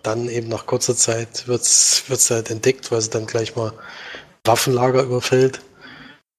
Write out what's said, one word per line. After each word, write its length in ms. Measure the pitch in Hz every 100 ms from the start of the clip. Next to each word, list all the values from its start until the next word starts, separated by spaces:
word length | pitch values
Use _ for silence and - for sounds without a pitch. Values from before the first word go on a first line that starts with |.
dann 260 | 110 113 120
eben 180 | 117 113
nach 180 | 117 -
kurzer 300 | 127 - 120
Zeit 520 | - 113 113 - -
wird's, 560 | 120 - - - - -
wird's 240 | 127 -
halt 180 | 117 110
entdeckt, 420 | 110 127 131 -
weil 100 | 113
sie 80 | 110
dann 180 | 113 110
gleich 280 | 117 110 120
mal 180 | 110 - - - - - - _ -
Waffenlager 580 | 117 139 123 127 131
überfällt. 580 | 131 123 - 127 131 - - - - - - - _